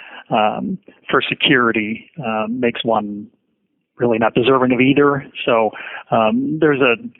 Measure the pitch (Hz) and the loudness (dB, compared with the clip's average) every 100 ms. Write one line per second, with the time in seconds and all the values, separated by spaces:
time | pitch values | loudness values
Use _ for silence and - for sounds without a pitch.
0 | - - - 117 107 113 127 190 - _ | -20 -20 -4 0 0 -2 -6 -8 -12 _
1 | - 143 - - - 139 120 113 107 113 | -2 -2 0 -4 2 2 2 0 -4 -6
2 | - - 117 110 110 123 120 117 113 110 | -12 -12 -6 -4 -4 -2 -2 -2 -2 0
3 | 104 104 110 _ _ _ _ _ _ _ | -2 -10 -14 _ _ _ _ _ _ _
4 | 120 113 113 - 120 135 127 123 131 139 | 0 2 2 2 2 2 2 2 2 4
5 | 143 143 135 - - 117 107 - - - | 2 0 -6 -8 0 2 0 -4 -16 -16
6 | - 117 110 117 139 156 156 139 131 113 | -2 0 2 0 -2 0 0 2 2 0
7 | 120 | -4